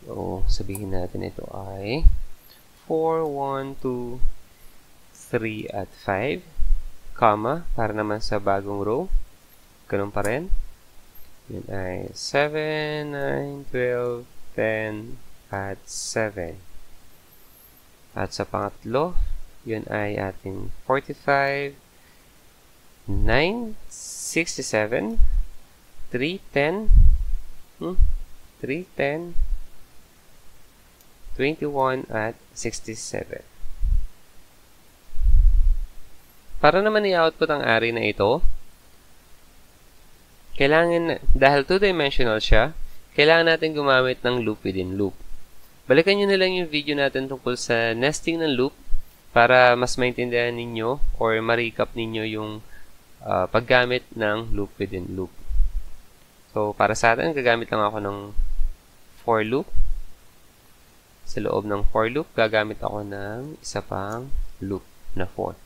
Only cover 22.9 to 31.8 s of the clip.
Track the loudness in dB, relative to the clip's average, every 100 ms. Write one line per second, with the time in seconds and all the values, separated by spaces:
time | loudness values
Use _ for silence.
22.9 | _ -4 2 4 4 2 -2 -8 -10 -12
23.9 | -14 -16 -12 -6 -4 -4 -6 -4 -2 -2
24.9 | -2 -2 6 8 8 0 -4 -18 -20 _
25.9 | -10 -8 -4 -4 -6 -6 -2 0 -2 8
26.9 | 10 10 8 4 -2 -2 -10 -14 -12 -6
27.9 | 6 6 6 0 -12 -18 _ -8 -8 -8
28.9 | -4 -4 -4 0 2 4 2 -4 -12 -16
29.9 | -20 -20 _ _ -20 -20 -20 -20 _ -20
30.9 | _ -20 -18 -10 -4 -2 -2 -6 -2